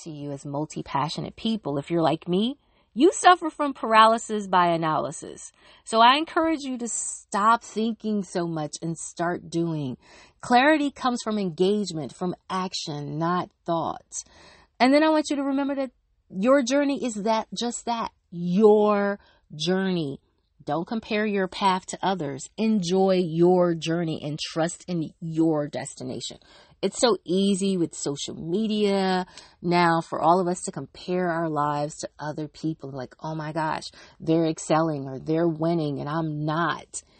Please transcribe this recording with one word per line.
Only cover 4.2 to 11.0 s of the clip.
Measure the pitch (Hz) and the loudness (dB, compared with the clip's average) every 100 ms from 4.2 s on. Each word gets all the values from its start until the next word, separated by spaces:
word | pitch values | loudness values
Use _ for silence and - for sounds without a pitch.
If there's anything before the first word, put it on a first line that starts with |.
| - 214 196 | 0 -6 0
by | 185 175 | 2 4
analysis. | 165 160 147 139 156 90 - - - - - | 2 0 0 -2 -8 -14 -16 -18 -20 -20 -20
So | - 220 | -2 6
I | 233 277 | 6 6
encourage | 330 - 320 311 | 0 0 0 0
you | 277 247 | -4 -6
to | 233 | -6
stop | - - - - 208 214 233 | -8 -8 -12 -6 0 4 4
thinking | - - 226 220 214 208 | 0 -4 -2 -2 -2 -2
so | 180 185 170 | -2 -4 -2
much | 160 151 - | -4 -6 -6
and | 165 165 | -6 -6
start | - - 170 175 165 | -8 -4 -4 -4 -4
doing. | 165 170 156 139 123 _ - - _ | -2 -2 -2 -4 -8 _ -20 -20 _
Clarity | - 247 277 311 285 | 2 4 6 4 0
comes | - | -2